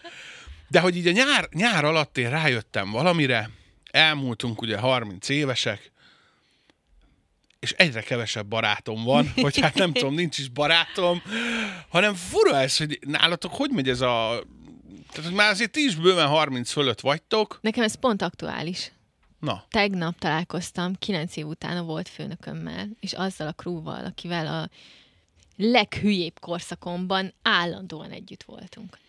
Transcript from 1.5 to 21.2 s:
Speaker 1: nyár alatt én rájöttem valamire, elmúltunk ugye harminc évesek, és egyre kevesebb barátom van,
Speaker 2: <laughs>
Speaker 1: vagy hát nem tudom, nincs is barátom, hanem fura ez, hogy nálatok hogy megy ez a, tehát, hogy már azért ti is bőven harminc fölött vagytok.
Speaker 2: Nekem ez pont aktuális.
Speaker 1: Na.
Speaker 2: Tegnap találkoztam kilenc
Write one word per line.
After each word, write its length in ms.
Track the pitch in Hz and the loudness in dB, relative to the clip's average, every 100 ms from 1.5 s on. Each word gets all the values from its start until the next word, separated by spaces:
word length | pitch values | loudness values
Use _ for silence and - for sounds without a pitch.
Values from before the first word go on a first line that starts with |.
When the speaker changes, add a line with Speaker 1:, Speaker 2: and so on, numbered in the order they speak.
Speaker 1:
nyár 340 | 160 233 185 147 | 0 2 4 4
alatt 320 | 160 143 - | 2 2 0
én 120 | 120 | 0
rájöttem 600 | 151 156 120 - 110 98 | 2 2 2 0 -4 -2
valamire, 580 | 107 170 175 135 120 107 - _ _ - | 2 2 4 4 2 -2 -10 _ _ -2
elmúltunk 720 | 143 156 147 131 113 123 110 | 4 4 4 -2 -4 -6 -6
ugye 160 | 113 104 | -4 -2
harminc 520 | 127 127 107 95 - | 0 0 -2 -8 -4
évesek, 600 | 143 139 120 123 101 - _ _ _ _ _ _ _ _ _ _ _ _ _ _ _ _ _ | -2 0 -2 -4 -4 -10 _ _ _ _ _ _ _ _ _ _ _ _ _ _ _ _ _
és 120 | - | 0
egyre 300 | - 175 113 | 4 4 2
kevesebb 440 | - 123 110 110 101 | -4 -4 -2 -6 -4
barátom 580 | 113 107 104 - 110 | 0 2 0 -2 -4
van, 280 | 117 127 123 | 2 2 2
Speaker 2:
<laughs> 20 | - | 2
Speaker 1:
vagy 240 | 139 - | 2 4
hát 140 | 160 180 | 2 4
nem 180 | 180 | 2
tudom, 200 | 151 139 | 2 0
nincs 240 | 151 175 - | 0 -2 -4
is 100 | 135 | -6
barátom, 720 | 123 147 165 160 - 175 175 - 220 240 233 214 180 - | 0 4 4 2 0 0 0 -4 -6 -4 -4 -6 -8 -2
hanem 240 | 170 208 | 2 2
fura 460 | 190 180 370 415 139 | 0 -2 4 4 4
ez, 180 | 131 - | 2 0
hogy 220 | 151 - 139 | -2 -4 -4
nálatok 460 | 147 165 170 147 | 0 0 0 -4
hogy 180 | - 294 | -4 -2
megy 180 | 226 131 | 0 0
ez 120 | 123 | 0
a, 420 | 127 117 110 117 - 78 82 82 - 98 - | 2 2 0 -4 -8 -18 -20 -20 -20 -20 -16
tehát, 140 | - 160 | -12 -4
hogy 80 | 190 | 4
már 140 | 208 | 4
azért 200 | 196 233 | 4 0
ti 120 | 311 | 0
is 120 | 285 160 | 0 4
bőven 320 | 175 180 143 | 4 6 4
harminc 440 | 156 147 127 120 | 4 2 0 -4
fölött 280 | - 139 110 | 0 0 0
vagytok. 580 | 131 151 - 220 214 - | 0 0 0 0 0 -2
Speaker 2:
Nekem 220 | 220 220 | -4 0
ez 100 | 247 - | 0 0
pont 260 | 254 202 | 0 0
aktuális. 720 | 180 - 165 - 156 185 - - _ _ _ _ | -2 -4 -8 -6 -6 -8 -10 -14 _ _ _ _
Speaker 1:
Na. 260 | 151 95 - | -6 -6 -2
Speaker 2:
Tegnap 500 | 220 202 185 165 175 | 0 2 0 -4 -2
találkoztam 760 | 175 156 175 170 175 - 180 185 | -2 -2 -2 -6 -6 -4 -4 -4
kilenc 360 | - 180 | -4 -4